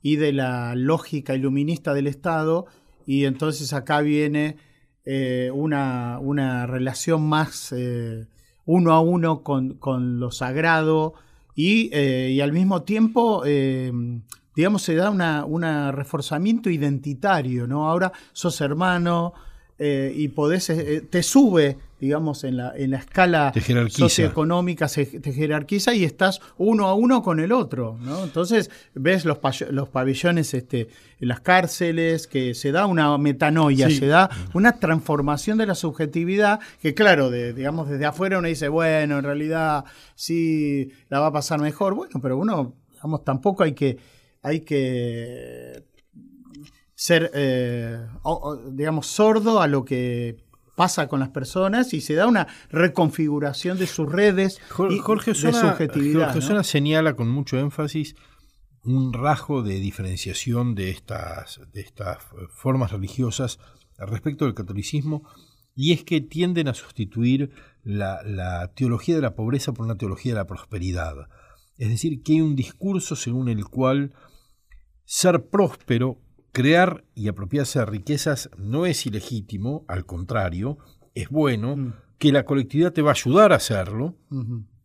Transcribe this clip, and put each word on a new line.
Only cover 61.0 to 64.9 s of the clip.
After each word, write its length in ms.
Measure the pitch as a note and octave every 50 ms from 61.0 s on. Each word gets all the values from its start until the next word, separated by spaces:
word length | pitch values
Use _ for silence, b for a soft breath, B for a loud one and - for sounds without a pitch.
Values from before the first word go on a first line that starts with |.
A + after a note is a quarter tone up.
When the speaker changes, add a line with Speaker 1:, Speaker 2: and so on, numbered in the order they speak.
| _ - A2 - E2+ E2 E2 F#2 F2+ - - - - D#2+ _
Speaker 2:
de 80 | G2+
estas 360 | G2 - _ - G2+ F#2 - - - - - G2+ F2+ F2
formas 420 | - - - C3 C3 C3 B2 F2
religiosas 680 | A2 G2+ F#2+ F#2 - - B2+ A#2 - - C3 A2+ - b b b b b b b _
respecto 480 | - G2 G2 A2 G#2+ - D#3 C#3 D3 D#3
del 80 | C3 G2
catolicismo, 720 | A#2 G2 F#2 G2 G2+ G2 -